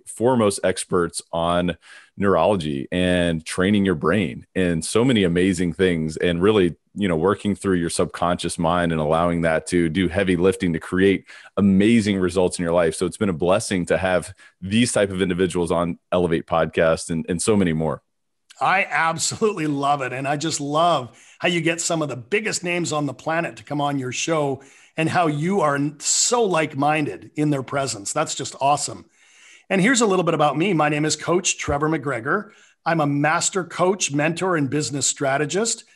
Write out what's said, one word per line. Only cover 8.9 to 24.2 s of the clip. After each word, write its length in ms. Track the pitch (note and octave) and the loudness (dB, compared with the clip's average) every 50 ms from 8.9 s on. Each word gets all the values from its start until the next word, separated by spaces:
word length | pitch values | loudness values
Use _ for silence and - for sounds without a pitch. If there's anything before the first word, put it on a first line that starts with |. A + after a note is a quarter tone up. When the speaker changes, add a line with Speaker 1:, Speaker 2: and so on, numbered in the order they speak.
Speaker 1:
and 80 | E2 D#2 | 0 0
allowing 440 | D2+ D2 D#2+ E2 F2 F2 E2+ E2+ E2 | 0 0 2 2 2 0 0 0 0
that 220 | E2 D#2+ D#2 - | 0 0 0 -2
to 200 | - F2+ F2 E2+ | 0 0 0 0
do 220 | D#2+ D#2 F#2+ F#2 E2 | 0 0 0 0 0
heavy 260 | E2 G2 G2+ F#2 F2+ | 0 0 0 2 2
lifting 380 | E2 F2+ F#2+ F#2+ - G2 F2 D#2+ | 2 2 2 2 2 0 -2 -2
to 60 | D#2 | -4
create 420 | - - F2+ F2+ F#2+ G2 F#2 E2 - - - - - - - | -4 -4 0 2 4 4 4 2 -2 -10 -20 -20 -20 -10 -2
amazing 640 | - G2+ G2 F#2+ F#2+ G2+ A2 A#2+ A#2 G2 G#2+ G2 F#2+ | 2 4 4 6 6 6 6 6 4 4 2 0 0
results 400 | F#2 F2+ E2+ F#2+ F2+ F2+ - - | 0 0 0 0 0 0 0 -2
in 40 | F2+ | -2
your 100 | E2+ E2+ | 0 2
life. 200 | F2 E2+ E2 - | 2 2 0 0
So 120 | - F#2 | -2 -4
it's 100 | E2+ - | -4 -2
been 140 | - A2 G2 | -2 -4 -4
a 40 | E2+ | -2
blessing 520 | D2 F2 E2+ F#2 A#2+ - - G#2 F#2 E2+ | 0 0 2 2 2 0 -2 -2 -2 0
to 120 | - E2+ | 0 0
have 360 | E2 F#2 F#2 F#2 F2 D#2 - - - - - _ _ | 0 0 0 0 -2 -2 -6 -12 -20 -20 -20 _ _
these 320 | F2+ F#2+ G#2 A#2 B2 A#2 | -8 -2 0 0 0 2
type 200 | - A2+ G2+ G2 | 2 0 0 0
of 100 | F#2+ F#2 | 0 -2
individuals 500 | F#2+ F2+ F2+ F2 F#2 F2 E2 F2+ F2 E2 | -2 0 0 0 0 0 0 -2 -2 0
on 260 | F2 E2+ F2 F2 - - _ _ | 0 0 0 -2 -4 -8 _ _
Elevate 340 | - F2+ F2+ E2 E2 D2+ - | 0 0 0 0 0 -2 -2
Podcast 640 | - F2 D#2+ D#2+ D#2+ - F#2+ E2+ D#2+ E2 E2 - - | -2 0 0 0 0 2 2 2 2 2 0 -2 -4
and, 160 | E2+ D#2+ D#2 - | -6 -4 -4 -4
and 120 | F2+ E2+ | -4 -2
so 140 | - - A2 | 0 0 2
many 160 | G2+ F#2+ E2+ | 2 2 2
more. 300 | D#2 D#2+ D#2+ D#2 C2 - - _ _ _ _ _ _ _ _ - - - | 0 -2 -2 -4 -4 -6 -10 _ _ _ _ _ _ _ _ -20 -8 -4
Speaker 2:
I 260 | C3 D#3 F#3 F#3+ F#3 | -2 0 0 0 0
absolutely 800 | - D3 D3 D#3+ E3 E3 D3+ - - - - A3+ G#3+ G#3 F3 D#3 | -2 -2 -2 0 0 -2 -2 -4 -6 -2 -2 -2 -2 -2 -2 -4
love 380 | D3+ C#3+ C#3 C#3 C#3 C#3+ C#3 C3 | -4 -2 -2 0 0 0 0 -2
it. 100 | B2 B2 | -4 -6
And 140 | C3 C3+ | -6 -4
I 100 | C3+ D3+ | -4 -4
just 240 | D3 D#3+ D#3+ - - | -2 -4 -4 -4 -4
love 560 | C#3+ C#3+ D3 D#3 E3+ F3 D#3+ C#3 B2 A2 - - - - - - | -4 -2 0 2 2 4 2 0 -2 -6 -12 -20 -20 -20 -10 -4
how 80 | - | -2
you 140 | F#3 F3 E3+ | -2 0 0
get 200 | D3+ E3 E3+ E3 | 0 0 -2 -2
some 220 | - - E3+ D#3+ D3+ | -2 -4 -2 -2 -2
of 60 | C#3 | -4
the 60 | B2+ | -6
biggest 480 | B2+ A2 - G3+ A3 G#3+ G#3 E3 - E3+ | -10 -6 -4 -2 -2 -2 -2 -6 -4 -4
names 300 | F3 F3 F3 E3 B2+ D3+ | -4 -4 -2 -2 -2 -2
on 140 | D3 D3 | -2 -4
the 60 | C#3 B2 | -4 -6
planet 420 | - - D3+ D#3+ E3+ E3 B2+ A2+ | -8 -6 -4 -2 -2 -4 -4 -8
to 80 | - - | -12 -12
come 180 | - C#3+ D3 | -8 -6 -4
on 160 | C#3+ C#3+ C#3+ | -2 -2 -2
your 140 | C#3 B2+ B2+ | -4 -6 -6
show 500 | B2 - | -6 -6